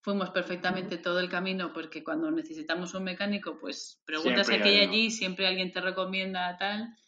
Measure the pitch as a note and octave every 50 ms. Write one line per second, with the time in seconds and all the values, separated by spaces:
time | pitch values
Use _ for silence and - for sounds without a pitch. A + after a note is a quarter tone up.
0 | - G3+ G3+ G3+ F#3 F#3 - F#3 F3 - F3+ F3+ - F3+ F#3 F3+ F3+ - F3+ E3+
1 | - F3+ F3 F3+ F3+ F3+ F3+ F3 F#3 F#3+ F#3+ F#3+ F3+ E3 - E3+ D#3+ D#3+ - D#3
2 | D3+ D#3+ D#3 D#3+ E3 D#3 D#3+ D#3+ D#3 - D#3+ D#3+ D#3+ D#3+ E3 F3 F3+ F3+ F#3+ F#3+
3 | F#3+ F#3 F3+ - G3+ G#3 G#3 G3+ G3+ - - - - - - - - - - _
4 | _ - D#3 D#3 D#3+ F#3 B3 - - - A3+ A3 G#3 G3+ G3+ G3+ G3+ F#3+ G3 A3
5 | A3+ A3 A3 - F#3+ F#3 F3+ - F#3+ F#3 F#3 F#3+ F#3 F3+ - F#3 F3+ F#3 F3+ F#3+
6 | F#3 F#3 F#3+ F#3+ F#3 F#3+ F#3+ F3+ F3+ F3+ F3+ F3+ F#3+ G3+ G#3 G#3+ A3+ A#3 - _
7 | _